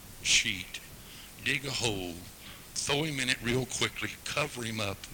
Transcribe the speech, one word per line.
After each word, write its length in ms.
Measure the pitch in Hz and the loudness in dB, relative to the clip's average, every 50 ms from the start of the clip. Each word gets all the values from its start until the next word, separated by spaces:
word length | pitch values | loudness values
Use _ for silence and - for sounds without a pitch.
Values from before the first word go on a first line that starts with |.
| - - - - - | -12 -12 -8 -2 4
sheet, 560 | - - - - 117 101 90 90 - - - - - - - - - - - - - - - - | 6 6 6 6 4 2 -2 -4 -6 -8 -10 -10 -12 -14 -14 -14 -14 -14 -14 -14 -14 -10 -4 0
dig 220 | 120 139 143 135 | 2 2 2 2
a 60 | 139 | 0
hole, 440 | 127 120 113 117 104 95 92 90 82 87 92 - - - - - - - - - - | 0 2 2 2 2 2 0 -2 -4 -6 -10 -12 -14 -14 -14 -14 -14 -14 -12 -8 -4
throw 280 | - - - 143 143 156 | -2 0 2 2 2 2
him 160 | 160 143 135 | 2 0 2
in 100 | 127 123 | 2 2
it 80 | 131 - 113 | 2 2 4
real 220 | 117 117 131 127 | 2 4 4 2
quickly, 460 | 113 - - 120 107 - - 107 104 - - - | 2 0 2 2 2 2 0 -4 -4 -4 -6 -6
cover 380 | - - - 151 147 - 123 117 | -2 0 0 0 0 -2 -4 -4
him 160 | 110 110 110 | -2 0 0
up, 280 | 107 101 98 - - - | 0 0 0 -4 -6 -10